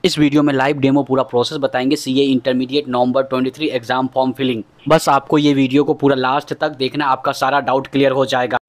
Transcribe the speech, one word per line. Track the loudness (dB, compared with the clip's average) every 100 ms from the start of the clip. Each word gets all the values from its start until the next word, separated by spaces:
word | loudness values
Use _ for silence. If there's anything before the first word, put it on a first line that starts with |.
इस | -2 2
वीडियो | 2 2
में | 2
लाइव | 0 0 0
डेमो | 2 2
पूरा | 2 -2
प्रोसेस | 0 -2 -2 -2
बताएंगे | -4 -2 -2 -2
सीए | -2 0
इंटरमीडिएट | 2 2 0 -2 -2 -4 -2
नवंबर | -2 0 0
ट्वेंटी | -2 -2 -4
थ्री | -4 -4
एग्जाम | -4 -4 -4 -2
फॉर्म | -2 -2
फिलिंग। | -2 -4 -4 -8 _ 2
बस | 2 4
आपको | 0 2 2
ये | 4
वीडियो | 2 2 2
को | 2
पूरा | 2 2 2
लास्ट | 0 -2 -4
तक | -6 -6 -4
देखना, | -4 -2 -2
आपका | 0 -2
सारा | -2 0 0
डाउट | 0 -2 -2
क्लियर | 0 2
हो | 2 0
जाएगा। | 0 -2 -4